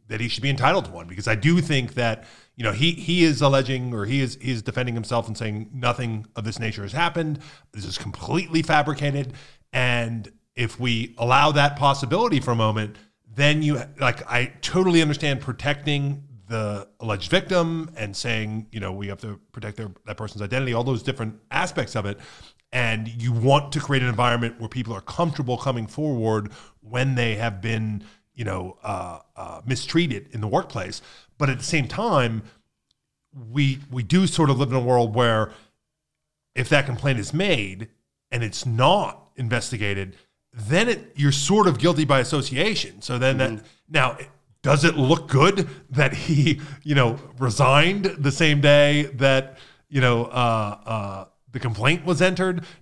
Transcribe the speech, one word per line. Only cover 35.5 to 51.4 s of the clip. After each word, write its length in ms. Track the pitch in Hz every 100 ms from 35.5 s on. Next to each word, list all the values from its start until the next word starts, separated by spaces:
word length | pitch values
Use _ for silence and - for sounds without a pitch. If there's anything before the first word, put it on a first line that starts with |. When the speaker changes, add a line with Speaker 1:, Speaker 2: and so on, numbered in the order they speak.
| - _ _ _ _ _ _ _ _ _
Speaker 1:
if 140 | 127 123
that 160 | 147 139
complaint 340 | 120 143 123
is 140 | 98
made 540 | 151 202 139 98 92 110 _ _ _ -
and 140 | 120
it's 220 | 110 - 123
not 640 | 113 135 202 147 - _ -
investigated, 800 | 117 120 - 113 104 98 95 - _ _ _
then 360 | 120 107 170 233
it, 240 | 220 - -
you're 160 | 143
sort 340 | 139 - 208 190
of 120 | 120
guilty 240 | 170 151
by 160 | 143 135
association. 840 | 120 151 - 127 196 196 - -
So 160 | - 123
then 200 | 131 131
that, 140 | 127
Speaker 2:
Mm-hmm. 140 | 107 - _ _
Speaker 1:
now, 280 | 151 127 - - _ _ _
does 220 | 131 147
it 120 | 165 165
look 320 | 131 165 -
good 400 | 131 170 196 - - -
that 240 | 135 139
he, 480 | - - 151 160 147 - -
you 100 | 151
know, 240 | 143 120 127 - -
resigned 680 | 127 104 127 139 170 202 190
the 260 | - 143
same 300 | 139 160 147
day 420 | 147 147 147 147 143 123
that, 420 | 135 135 135 - - _ _
you 120 | 139
know, 240 | 127 117 113
uh, 520 | 127 120 113 104 104 113
uh, 400 | 113 101 95 95 _